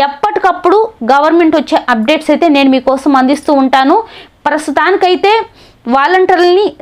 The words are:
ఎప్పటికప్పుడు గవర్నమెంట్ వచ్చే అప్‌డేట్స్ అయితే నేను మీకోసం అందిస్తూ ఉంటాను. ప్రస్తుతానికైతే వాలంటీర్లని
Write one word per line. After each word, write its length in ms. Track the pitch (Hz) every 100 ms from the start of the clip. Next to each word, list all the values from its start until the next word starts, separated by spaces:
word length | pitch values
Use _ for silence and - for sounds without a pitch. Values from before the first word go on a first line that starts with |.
| 277
ఎప్పటికప్పుడు 720 | 277 415 415 370 349 359 403 440 - 226
గవర్నమెంట్ 420 | 277 302 339 320 311
వచ్చే 180 | - 311 - 233
అప్‌డేట్స్ 360 | 220 302 311 294
అయితే 120 | 339 277
నేను 120 | 277 262
మీకోసం 380 | 254 269 294 269
అందిస్తూ 320 | 262 294 - 285
ఉంటాను. 340 | 262 269 269 381 440 - - _ 294
ప్రస్తుతానికైతే 880 | 302 311 285 339 370 359 359 392 453 - - - _ 233
వాలంటీర్లని 720 | 269 285 370 370 359 349 359 415 -